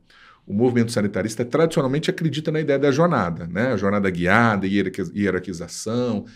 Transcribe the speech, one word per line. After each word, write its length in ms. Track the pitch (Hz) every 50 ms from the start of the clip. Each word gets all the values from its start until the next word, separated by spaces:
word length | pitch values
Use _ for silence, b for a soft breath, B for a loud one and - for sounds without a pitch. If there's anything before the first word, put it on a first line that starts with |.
| _ b b b b b b b b
O 60 | - 101
movimento 380 | 104 123 127 120 120 113 113
sanitarista 540 | - - 104 98 - 95 92 113 117 - 117
tradicionalmente 640 | 120 - 147 165 160 - 170 139 127 135 156 156 -
acredita 420 | - - 170 156 131 151 156 165
na 80 | 160 156
ideia 200 | 156 143 139 139
da 120 | 139 143
jornada, 540 | 127 147 170 180 156 120 92 87 82 82 87
né? 280 | 85 87 98 120 131 117
A 40 |
jornada 320 | 98 101 98 101 104 98 95
guiada, 560 | 87 85 85 90 101 117 120 113 104 98 95
hierarquiz-, 460 | 95 98 101 95 95 - - 92 82 -
hierarquização, 1120 | 104 101 95 90 90 90 101 90 82 85 82 - - - 107 113 120 123 120 107 101 - B B